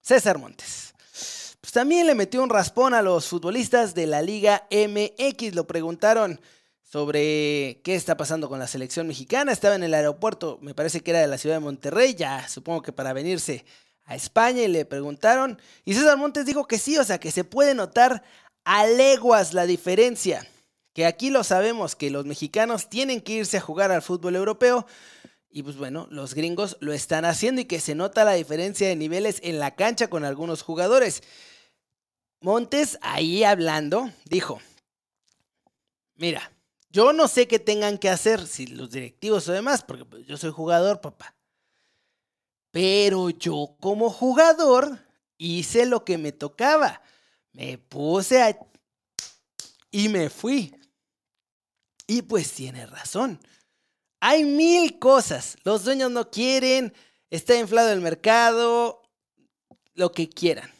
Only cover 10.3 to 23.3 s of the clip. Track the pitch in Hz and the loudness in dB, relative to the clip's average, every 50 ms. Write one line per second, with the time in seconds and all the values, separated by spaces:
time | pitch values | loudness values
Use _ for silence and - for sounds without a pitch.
10.3 | 208 - - 160 131 - - 143 139 139 151 160 147 170 160 - 170 170 160 143 | -4 -4 -8 -10 -10 -10 -14 -16 -6 -4 -4 -4 -4 -6 -4 0 2 2 2 2
11.3 | 139 127 - 151 160 160 151 147 139 131 - 143 147 202 247 269 247 175 165 139 | 0 -4 -2 -2 -2 -2 -2 -6 -10 -8 -8 -4 2 2 2 2 2 -2 -6 -6
12.3 | 135 135 127 - - - - - 135 156 135 - 131 - 135 135 131 131 147 170 | -6 -8 -10 -12 -14 -14 -8 -8 -8 -6 -6 -10 -10 -8 -8 -6 -6 -6 -4 -4
13.3 | 185 165 - - 147 113 - _ _ _ _ _ _ _ _ _ 117 127 - - | -4 -4 -4 -6 -8 -10 -10 _ _ _ _ _ _ _ _ _ -12 -10 -10 -2
14.3 | _ 220 226 240 254 247 233 202 175 165 147 - 143 139 143 147 147 139 - 214 | _ 2 2 4 2 2 0 0 0 0 -2 -4 -6 -8 -8 -8 -10 0 2 2
15.3 | 240 262 262 269 226 - _ _ - _ _ - 196 226 285 302 285 269 285 294 | 4 4 2 -2 -6 -10 _ _ -20 _ _ -2 0 4 6 6 4 4 2 -2
16.3 | 285 294 285 247 285 285 277 - 233 214 - - 302 311 262 196 196 170 - 165 | -2 -2 -4 -2 -2 -2 -2 -2 -4 -4 -2 -2 0 0 2 0 0 -4 -4 -6
17.3 | 156 - 180 - - 247 285 285 277 247 196 180 _ 240 240 254 262 190 _ _ | -4 -4 -4 -4 2 4 4 4 4 0 -2 -2 _ 4 4 4 4 0 _ _
18.3 | _ _ _ _ _ _ _ 170 185 208 214 220 233 247 262 269 277 240 214 247 | _ _ _ _ _ _ _ 0 2 4 4 4 6 6 6 6 6 4 4 4
19.3 | 233 214 196 156 160 180 175 175 180 170 - 180 180 196 226 247 240 - - 185 | 4 4 4 2 0 -2 0 0 0 -2 -2 -2 4 4 4 4 2 -2 -4 -4
20.3 | 156 - - - _ _ _ _ _ _ _ _ _ - 165 170 165 - 233 269 | -4 -4 -8 -14 _ _ _ _ _ _ _ _ _ 0 0 0 0 0 -4 0
21.3 | 269 262 208 - 190 185 196 220 233 233 196 156 - _ 151 143 139 139 143 143 | 0 0 2 2 0 2 2 0 -2 -2 -6 -8 -6 _ -6 -6 -6 -6 -8 -8
22.3 | 147 - - 147 - 208 220 226 240 202 - - - 226 269 269 262 233 175 - | -10 -10 -10 -6 -2 -2 0 0 -2 -6 -6 -8 -6 -4 -4 -4 -4 -6 -6 -6